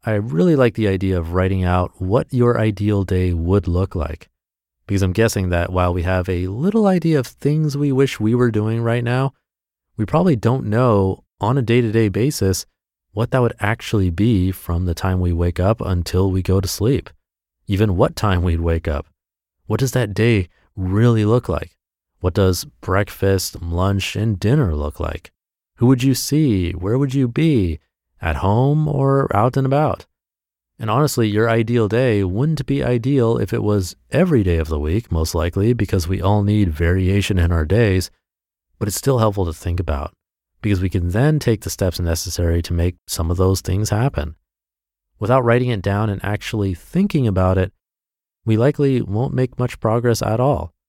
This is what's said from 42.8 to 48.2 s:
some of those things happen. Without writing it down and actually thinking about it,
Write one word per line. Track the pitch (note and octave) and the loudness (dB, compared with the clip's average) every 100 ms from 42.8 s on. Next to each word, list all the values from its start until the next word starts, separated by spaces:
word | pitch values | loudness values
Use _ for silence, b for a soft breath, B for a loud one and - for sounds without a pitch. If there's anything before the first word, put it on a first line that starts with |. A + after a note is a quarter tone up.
| E2+ - - | -2 -4 -12
some | - E2 | -6 -4
of | F2+ | 0
those | F#2 F#2+ | 2 0
things | - F#2 G#2+ | -2 -4 -2
happen. | G#2+ C3 - D2 D#2+ _ _ _ _ _ _ _ _ | 0 0 -2 -8 -12 _ _ _ _ _ _ _ _
Without | G#2 C3 | 0 2
writing | A#2 A#2+ B2 | 4 2 0
it | A2 | -2
down | F#2+ G2+ G#2+ | -2 0 0
and | G2 | -2
actually | F#2+ G#2 - A2 G2 | -4 -6 -6 -4 -4
thinking | F2+ - F3 G3+ D#3 A#2+ | -4 -6 -2 0 0 0
about | F#2 F#2 F#2+ | 2 2 2
it, | F#2 _ _ _ _ _ | 0 _ _ _ _ _